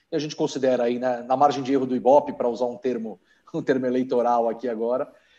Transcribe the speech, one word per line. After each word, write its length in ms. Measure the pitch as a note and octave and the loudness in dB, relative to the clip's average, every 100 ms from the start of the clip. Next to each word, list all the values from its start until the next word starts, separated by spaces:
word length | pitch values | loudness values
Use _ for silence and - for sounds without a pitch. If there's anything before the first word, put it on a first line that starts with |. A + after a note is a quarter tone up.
| _ | _
e 40 | D#3+ | -6
a 40 | |
gente 160 | D3+ - | -4 -4
considera 480 | D3+ C#3+ C3 B2 | -4 0 0 2
aí, 160 | A#2+ B2 | 0 -2
né, 240 | B2+ A#2+ | -2 -4
na 140 | A#2+ C3 | -2 4
margem 260 | D3 C3+ | 4 2
de 80 | B2+ | 0
erro 140 | C3+ B2+ | 0 0
do 100 | B2 | 0
Ibope, 380 | G#2+ C#3+ C#3+ | 6 6 4
pra 160 | A2 B2 | -2 -2
usar 160 | A2 B2 | -2 -4
um 120 | A#2+ | -4
termo, 420 | C3 A#2 A2 F#2+ _ _ _ | -4 -4 -6 -12 _ _ _
um 100 | E3 | -4
termo 240 | C3+ C3 B2+ | 0 0 0
eleitoral 600 | B2+ B2+ B2 A#2 A#2+ A#2 | 0 0 0 2 2 0
aqui 200 | A2+ B2+ | -2 -6
agora, 440 | A2 A2+ B2+ C#3+ - _ | -4 -2 -2 -4 -12 _